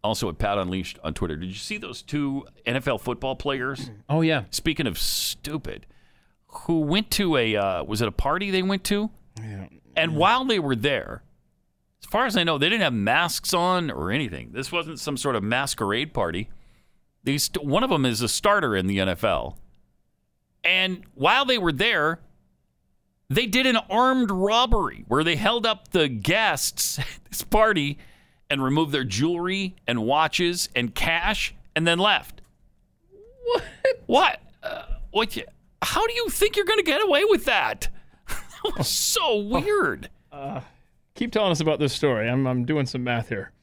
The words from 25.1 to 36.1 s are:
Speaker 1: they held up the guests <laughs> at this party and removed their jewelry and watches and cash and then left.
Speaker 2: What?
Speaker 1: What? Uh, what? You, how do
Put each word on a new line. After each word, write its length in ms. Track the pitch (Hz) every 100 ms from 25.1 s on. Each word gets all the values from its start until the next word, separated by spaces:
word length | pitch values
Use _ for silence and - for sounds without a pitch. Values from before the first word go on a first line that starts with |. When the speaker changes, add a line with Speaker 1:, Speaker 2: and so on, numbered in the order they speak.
| 127
Speaker 1:
they 140 | 160 165
held 280 | 208 240 226
up 260 | 214 -
the 180 | 180 147
guests 920 | 117 101 196 214 147 - - - -
<laughs> 0 |
at 60 | - - -
this 120 | -
party 560 | - 208 220 190 143 143 - - _ _ _
and 140 | 139
removed 280 | 131 147 156
their 140 | 139 123
jewelry 680 | 98 156 175 175 190 185 - -
and 160 | 120
watches 680 | 110 143 160 - 175 175 - 123
and 180 | 120
cash 640 | - - 165 185 208 - - - -
and 120 | 170
then 100 | 170
left. 440 | 208 180 - - - _ _ _ _ _ _ 392 453 523
Speaker 2:
What? 200 | 480 466 - - 523 508 -
Speaker 1:
What? 360 | 247 349 - - -
Uh, 220 | - - - - -
what? 240 | 202 226 -
You, 80 | - - _ _
how 240 | - -
do 80 | 453